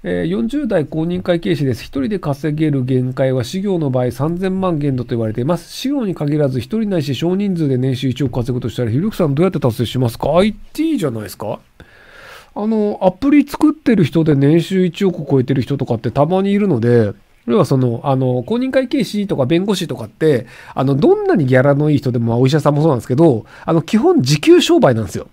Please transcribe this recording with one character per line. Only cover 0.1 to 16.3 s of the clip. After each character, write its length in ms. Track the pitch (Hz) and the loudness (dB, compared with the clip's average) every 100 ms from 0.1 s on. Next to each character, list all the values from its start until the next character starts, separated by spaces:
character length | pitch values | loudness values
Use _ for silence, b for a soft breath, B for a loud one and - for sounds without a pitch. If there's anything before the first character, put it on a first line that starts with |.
| 180 | -4
ー、 40 | 165 | -2
四 200 | 202 226 | -2 -2
十 220 | 285 269 | -4 -2
代 180 | 190 139 | -2 -2
公 160 | 160 | -4
認 200 | 165 180 | -4 -4
会 180 | 185 175 | -2 -2
計 160 | 190 147 | 0 0
士 80 | |
で 100 | 139 | 0
す。 80 | 117 | -2
一 180 | - 269 | -6 -6
人 80 | 254 | -4
で 120 | 208 | -4
稼 360 | 156 139 156 147 | -4 -4 -4 -2
げ 140 | 156 | 0
る 140 | 139 | 0
限 280 | 127 127 127 | 0 0 -2
界 200 | 127 131 | -2 0
は、 100 | 131 | 0
私 200 | 120 185 | -2 -4
業 180 | 202 180 | -2 -2
の 100 | 147 | 0
場 120 | 127 | 0
合 100 | 123 | -2
三 260 | 120 147 175 | -2 -4 -2
千 220 | 190 190 | -2 -2
万 180 | 185 160 | -2 0
限 160 | 143 | -2
度 80 | 127 | -2
と 80 | 120 | -4
言 80 | 120 | -2
わ 80 | 110 | -2
れ 80 | |
て 60 | 107 | -2
い 40 | |
ま 120 | 127 175 | -2 -2
す。 160 | - | -6
私 160 | - 262 | -8 -4
業 180 | 285 214 | -2 -4
に 80 | |
限 240 | 165 151 151 | -4 -2 0
ら 100 | 143 | 0
ず、 120 | 131 | -2
一 180 | 113 220 | -4 -4
人 100 | 214 | -2
な 100 | 180 | -2
い 40 | |
し 140 | 139 127 | -2 -2
少 180 | 165 | -2
人 220 | 185 208 175 | 0 -2 -2
数 120 | 147 | 0
で 100 | 127 | 0
年 180 | 131 123 | -2 -2
収 120 | 139 | -4
一 140 | 123 | -2
億 100 | 139 | -4
稼 200 | 131 120 | -4 -4
ぐ 80 | 123 | -4
と 80 | 120 | -6
し 80 | - | -4
た 80 | |
ら、 60 | 120 | -2
ひ 40 | 120 | -2
ろ 100 | 208 | -2
ゆ 40 | |
き 60 | - | -2
さ 100 | 165 | -2
ん、 80 | |
ど 80 | 139 | 2
う 20 | |
や 40 | 185 | 0
っ 40 | |
て 60 | 180 | 2
達 200 | 135 110 | -2 0
成 80 | 113 | -4
し 120 | 127 | 0
ま 100 | 123 | -2
す 80 | - | -2
か？ 200 | 135 165 | 0 2
ア 80 | |
イ 80 | 214 | 2
テ 320 | 208 - - | -2 -12 -4
ィ 100 | 320 | -2
ー 40 | 285 | 0
じ 80 | 151 | -2
ゃ 40 | |
な 80 | 113 | -4
い 20 | |
で 60 | 101 | -10
す 60 | - | -10
か？ 220 | 107 113 _ _ B B B B B B B | -10 -10 _ _ B B B B B B B
あ 120 | - 214 | -6 -2
の、 340 | 220 208 208 | 0 -2 0
ア 80 | 190 | 0
プ 220 | 190 277 | 0 2
リ 100 | 294 285 | 4 2
作 240 | - 302 | 0 0
っ 20 | |
て 220 | 311 - | 2 0
る 100 | 208 | 2
人 180 | 151 165 | 2 2
で 140 | 160 143 | 2 4
年 240 | 139 170 | 4 4
収 240 | 160 190 | 2 0
一 200 | 180 165 | 0 0
億 220 | 196 175 147 | -2 -2 0
超 120 | 139 | 0
え 40 | |
て 80 | 127 | 2
る 100 | 131 | -2
人 140 | 113 139 | -2 -4
と 80 | |
か 100 | 127 | -4
っ 40 | 117 | -4
て 140 | 120 | -4
た 140 | 123 | 0
ま 160 | 151 | 0